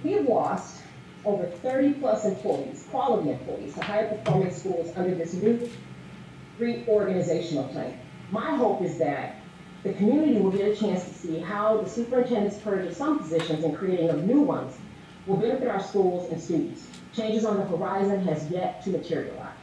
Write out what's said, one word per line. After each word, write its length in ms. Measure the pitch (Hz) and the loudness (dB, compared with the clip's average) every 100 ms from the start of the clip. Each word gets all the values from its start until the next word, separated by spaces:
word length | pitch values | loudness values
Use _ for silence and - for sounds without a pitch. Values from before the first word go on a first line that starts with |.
We 80 | 302 | 2
have 160 | 415 277 | 2 4
lost 540 | 202 - 196 - - - - - - | 4 2 -2 -6 -16 -18 -18 -18 -4
over 220 | 208 196 180 | -2 0 -2
thirty 480 | - 254 262 285 | -4 -2 4 4
plus 320 | 285 254 214 196 | 4 2 2 2
employees, 600 | 190 196 156 - - - | -2 -2 -2 -2 -10 -6
quality 400 | 269 269 214 151 | -2 2 2 2
employees, 420 | - - - - | -4 -6 -8 -8
to 80 | - | -8
higher 280 | - 214 214 | -2 0 0
performing 440 | 208 - 190 185 | -2 2 2 2
schools 380 | - 190 170 165 185 | -2 -2 -2 -2 -2
under 180 | 180 175 | 0 0
this 180 | 165 | -2
new 360 | 185 214 240 - - - - - - - - - - | 2 2 2 0 -8 -16 -16 -16 -16 -18 -18 -18 -4
reorganizational 1120 | 233 233 - 208 190 185 165 160 - 147 - | -2 -2 2 4 4 2 2 0 0 -2 -4
plan. 260 | 160 127 - - - - | -6 -8 -10 -16 -16 -6
My 240 | 202 320 285 | -4 -2 2
hope 260 | 226 196 | 2 2
is 160 | 175 - | -2 0
that 400 | 156 139 - - - - - - 190 | 0 0 -6 -10 -18 -20 -20 -8 -6
the 80 | |
community 480 | - 208 294 311 220 | 2 4 6 6 6
will 80 | 190 | 4
get 220 | 196 202 | 4 2
a 40 | 208 | 2
chance 280 | 208 185 | 0 0
to 100 | - | -4
see 240 | - 170 160 | -10 -6 -4
how 400 | - 208 214 220 | -4 0 2 2
the 100 | 180 | 0
superintendent's 720 | 233 233 247 240 226 202 - | -4 2 2 4 2 2 -2
purge 300 | 214 190 180 | -2 -2 -2
of 80 | - | -2
some 240 | 285 294 | 0 0
positions 440 | 160 165 160 156 | 2 0 0 0
and 140 | 160 - | 0 0
creating 320 | 190 180 165 | 0 2 2
of 140 | 151 | 2
new 180 | 185 277 | 4 6
ones 340 | - - - - - - - - 180 | 4 2 -4 -10 -16 -16 -18 -16 -2
will 100 | 196 | 2
benefit 300 | 226 262 247 | 2 2 0
our 120 | 196 | -2
schools 520 | - 202 180 175 - | 0 2 2 2 -4
and 100 | 160 | -6
students. 460 | - 165 - - - - - - | 0 0 0 -6 -14 -18 -10 -4
Changes 300 | 220 220 214 | 0 2 2
on 120 | 196 | 0
the 80 | 180 | 0
horizon 600 | 165 185 196 196 196 180 | -2 0 2 2 2 2
has 240 | 156 151 | 0 -2
yet 340 | 180 185 - | -2 -2 -4
to 60 | 196 | -4
materialize. 640 | 170 - 147 - - - - | -4 -2 -4 -4 -8 -12 -14